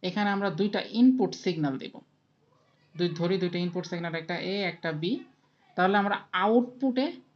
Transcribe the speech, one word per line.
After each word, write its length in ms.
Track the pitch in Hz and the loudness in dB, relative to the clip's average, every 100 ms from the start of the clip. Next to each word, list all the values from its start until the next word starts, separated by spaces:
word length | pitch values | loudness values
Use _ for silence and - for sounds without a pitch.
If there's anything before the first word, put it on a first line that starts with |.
এখানে 260 | 185 180 208 196 | -4 0 0 2
আমরা 140 | 196 156 | 0 0
দুইটা 200 | 202 208 - 214 | -2 -2 -4 6
ইনপুট 320 | 247 254 190 - | 6 6 0 0
সিগন্যাল 320 | - 165 147 131 | -4 0 -2 -2
দেব। 120 | - - _ _ _ _ _ _ _ _ _ 156 | -8 -16 _ _ _ _ _ _ _ _ _ -4
দুই, 120 | 175 160 | -4 0
ধরি 160 | 170 190 | 0 0
দুইটা 140 | 180 175 180 | 0 -2 -2
ইনপুট 200 | 175 175 | -4 -6
সিগন্যাল, 240 | 175 170 165 | -6 -4 -6
একটা 140 | 165 175 175 | -6 -6 -4
A, 40 | 202 190 | -4 -4
একটা 180 | 165 170 156 | -4 -6 -4
B। 20 | 175 285 - _ _ _ _ - | -2 -4 -8 _ _ _ _ 0
তাহলে 200 | 185 202 | 4 4
আমরা 140 | 202 196 - 185 | 2 -2 -4 0
আউটপুটে 640 | 196 233 240 - 269 247 294 - - | 4 4 2 -2 -2 0 -2 -4 -18